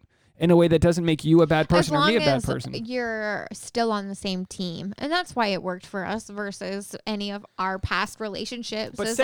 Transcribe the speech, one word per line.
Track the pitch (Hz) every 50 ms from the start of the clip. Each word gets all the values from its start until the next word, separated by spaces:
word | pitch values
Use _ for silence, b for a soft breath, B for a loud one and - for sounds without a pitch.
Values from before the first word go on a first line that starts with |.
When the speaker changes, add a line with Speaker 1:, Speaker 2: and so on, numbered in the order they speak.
| _ _ _ _ _ _ _ -
Speaker 1:
in | 165 170 175
a |
way | 170 170 170
that | 165 160
doesn't | 160 175 170 180 170
make | 165 160 147 -
you | 156 160 170 165
a | 147
bad | 160 156 156
Speaker 2:
As |
Speaker 1:
person | - 170 170 160 160 -
or | - 285
me | 208 226
a | 226
Speaker 2:
long | 302
Speaker 1:
bad | 294 269
Speaker 2:
as | 254 -
Speaker 1:
person. | - - 131 - 127 127 - 233
Speaker 2:
you're | 226 254 247 240 233 220 220 214 214 202 180 - - 208
still | - - - - 233 233 226
on | 214 208 196 196
the | 196
same | - - 202 185 185 185
team. | - - - 190 180 165 - 175 196 208
And | - 247 285
that's | 320 359 359 - -
why | 254 226 202
it | 196 165 170
worked | 185 180 180 -
for | - - 202 180
us | 175 196 226 226 -
versus | 208 202 208 202 196 - 202 180 196 196 202 - - - - 220
any | 214 208 202 202 202
of | 208 208 - _ -
our | 190 190 190 190
past | - - 202 175 196 214 - -
relationships. | 220 214 190 160 208 - 254 240 233 - 220 214 214 - -
Speaker 1:
But | - 202 220
Speaker 2:
Is, | 233
Speaker 1:
say, | 240